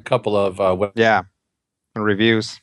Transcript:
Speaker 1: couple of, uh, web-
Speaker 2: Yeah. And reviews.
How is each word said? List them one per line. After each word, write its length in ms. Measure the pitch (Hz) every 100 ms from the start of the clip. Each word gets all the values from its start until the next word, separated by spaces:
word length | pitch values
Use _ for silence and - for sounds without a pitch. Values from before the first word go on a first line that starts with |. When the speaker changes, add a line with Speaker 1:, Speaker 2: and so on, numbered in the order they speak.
Speaker 1:
couple 340 | - 127 110 104
of, 220 | 101 95
uh, 160 | 95 92
web- 140 | 101 113
Speaker 2:
Yeah. 280 | 113 104 92 _ _ _ _ _ _ 113
And 80 |
reviews. 560 | 107 101 113 113 107 -